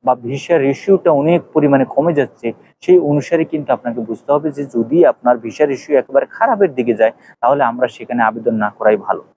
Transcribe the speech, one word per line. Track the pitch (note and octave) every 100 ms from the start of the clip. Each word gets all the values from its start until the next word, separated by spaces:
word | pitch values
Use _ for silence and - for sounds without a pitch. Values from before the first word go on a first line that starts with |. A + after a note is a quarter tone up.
| C3+
বা | B2 B2
ভিসা | C3+ - E3
রেশিওটা | C3+ C#3 - F#3+ F3 C#3+
অনেক | D3+ E3+ -
পরিমাণে | D#3+ C#3+ C#3 C3 -
কমে | D#3+ D3
যাচ্ছে, | C3 _ A#2 A2+ _ _
সেই | - F3+ D3+
অনুসারে | D3 C#3 E3+ D#3
কিন্তু | D#3 C#3 B2
আপনাকে | A#2+ A#2+ A2+
বুঝতে | A2 - D3
হবে | D#3 C#3
যে | C#3 A#2+
যদি | A#2 D#3+ D3+
আপনার | - B2 A#2+
ভিসা | A2+ G#2 D3
রেশিও | C3 - C#3
একেবারে | B2 C3+ - -
খারাপের | C#4 G#3+ F#3+ B2+
দিকে | A#2+ A2
যায়, | A2+ - - _
তাহলে | A#2+ C#3+ B2
আমরা | B2 B2+ -
সেখানে | A2+ A#2+ A2
আবেদন | A2+ A2+ A2+
না | G#2 -
করাই | G#2+ G#2 F#2
ভালো। | E2+ -